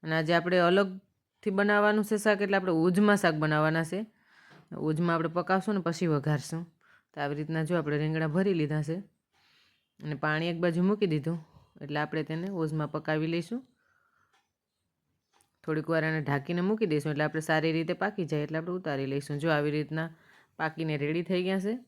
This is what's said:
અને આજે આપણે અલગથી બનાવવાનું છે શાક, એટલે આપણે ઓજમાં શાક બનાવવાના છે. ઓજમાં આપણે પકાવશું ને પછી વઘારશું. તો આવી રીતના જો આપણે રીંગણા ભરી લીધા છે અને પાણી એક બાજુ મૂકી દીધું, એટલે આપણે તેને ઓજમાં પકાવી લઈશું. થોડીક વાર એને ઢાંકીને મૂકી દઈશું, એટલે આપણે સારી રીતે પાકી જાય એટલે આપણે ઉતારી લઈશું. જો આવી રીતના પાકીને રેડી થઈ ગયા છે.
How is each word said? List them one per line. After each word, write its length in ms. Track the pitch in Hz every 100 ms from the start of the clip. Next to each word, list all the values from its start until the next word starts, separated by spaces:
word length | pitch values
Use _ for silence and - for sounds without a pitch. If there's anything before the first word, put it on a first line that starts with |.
અને 120 | 160 160
આજે 140 | 156
આપણે 260 | 170 175 180 175
અલગથી 880 | 190 196 190 _ _ _ _ 220 196
બનાવવાનું 480 | 202 208 208 214 208
છે 60 | 214
શાક, 140 | 214 202
એટલે 120 | 202 196
આપણે 140 | 185 160
ઓજમાં 340 | 170 180 208 202
શાક 120 | 175 156
બનાવવાના 440 | 151 151 156 160 160
છે. 100 | 185 220 _ _ _ - - _ - 156
ઓજમાં 260 | 156 175 165
આપણે 140 | 165 170
પકાવશું 380 | 175 190 185 202
ને 60 | 170
પછી 240 | 160 175
વઘારશું. 480 | 147 151 147 - 160 175 _ _ _ _
તો 40 | -
આવી 160 | 143 147
રીતના 260 | 151 160 156
જો 60 | 175
આપણે 200 | 156 147
રીંગણા 280 | 156 160 160
ભરી 220 | 156 196 175
લીધા 240 | 151 151 147
છે 60 | 170 202 _ _ _ _ _ _ _ _ _
અને 140 | 151 143
પાણી 280 | 151 151 170
એક 60 | 165
બાજુ 200 | 175 170 180
મૂકી 200 | 208 202
દીધું, 260 | 151 147 165 156 - _ -
એટલે 160 | 143 147
આપણે 220 | 147 160 156
તેને 180 | 160 185 190
ઓજમાં 280 | 160 156 151
પકાવી 380 | 156 156 156 160
લઈશું. 280 | 170 165 240 - _ _ _ _ _ _ _ _ _ _ _ _ _ _ _ _ _ _ _
થોડીક 260 | - 156 156
વાર 120 | 160 156
એને 120 | 160
ઢાંકીને 420 | 147 143 139 175 185
મૂકી 200 | 220 214
દઈશું, 180 | 151 147
એટલે 120 | 147 151
આપણે 160 | 156 156
સારી 240 | 156 160 160
રીતે 180 | 165 175
પાકી 240 | 196 214 156
જાય 140 | 151 147
એટલે 120 | 156
આપણે 140 | 170 185
ઉતારી 300 | 170 139 135
લઈશું. 240 | 139 139 143
જો 60 | 165 151
આવી 180 | 147 151
રીતના 320 | 143 160 160 160 _ - _ -
પાકીને 360 | 160 160 160 151
રેડી 220 | 147 160 170
થઈ 140 | 185 180
ગયા 160 | 190 196
છે. 80 | 240